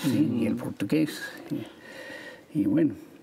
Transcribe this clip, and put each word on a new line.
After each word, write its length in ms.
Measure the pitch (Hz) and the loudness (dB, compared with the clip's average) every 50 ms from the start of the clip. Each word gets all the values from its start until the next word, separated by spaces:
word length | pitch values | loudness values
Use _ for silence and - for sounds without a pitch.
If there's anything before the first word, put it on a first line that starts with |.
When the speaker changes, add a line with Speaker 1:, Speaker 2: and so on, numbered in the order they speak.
Speaker 1:
¿sí? 260 | - 143 117 135 156 - | 0 2 4 4 4 4
Speaker 2:
Ujú. 120 | - 117 | 4 2
Speaker 1:
Y 40 | 113 | 2
el 80 | 110 - | 0 0
portugués, 640 | - - - - - 101 - 151 156 156 151 - - - - - - - - - - - - - - - - - - - - - - - - - - - - - | -2 -4 -6 -4 -4 0 2 2 2 2 0 -2 -6 -10 -10 -12 -12 -8 -6 -6 -6 -6 -8 -14 -18 -18 -18 -16 -16 -14 -14 -14 -14 -14 -14 -16 -18 -12 -4 -2
y, 60 | 151 | 0
y 40 | - | 2
bueno, 280 | - - 302 160 143 104 - - - - - | 4 4 4 4 4 2 -2 -14 -20 -20 -20